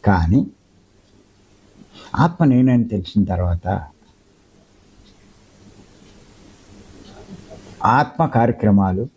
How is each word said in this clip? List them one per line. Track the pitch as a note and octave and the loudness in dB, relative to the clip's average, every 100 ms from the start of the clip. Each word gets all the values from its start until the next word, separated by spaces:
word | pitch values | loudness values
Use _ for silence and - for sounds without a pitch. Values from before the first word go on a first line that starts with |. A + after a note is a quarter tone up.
కానీ | - F#2 E2 A#2 - _ _ _ _ _ _ _ _ _ _ _ _ - - - - - | 2 0 2 0 0 _ _ _ _ _ _ _ _ _ _ _ _ -20 -20 -20 -10 -2
ఆత్మ | E3+ F3 D3+ | -2 2 2
నేనని | B2 B2+ B2 A2+ | 4 4 2 0
తెలిసిన | G#2 F2 G#2 G2 | -4 -2 -2 0
తర్వాత | F2 F2 E2+ F2+ G2 - _ _ _ _ _ _ _ _ _ _ - - _ - _ _ - - - - - - - - - - - - - - - - - - - - - - - G#2 B2+ | 0 -2 -2 -2 -6 -8 _ _ _ _ _ _ _ _ _ _ -20 -20 _ -20 _ _ -20 -20 -20 -20 -20 -20 -20 -20 -20 -20 -20 -20 -20 -20 -20 -20 -20 -20 -20 -20 -20 -20 -6 -2 0
ఆత్మ | D3 - D#3+ A#2 | -2 -4 -2 0
కార్యక్రమాలు | A#2 A2+ G#2 G2+ F#2+ F#2 A#2+ | -2 0 2 2 2 -2 -8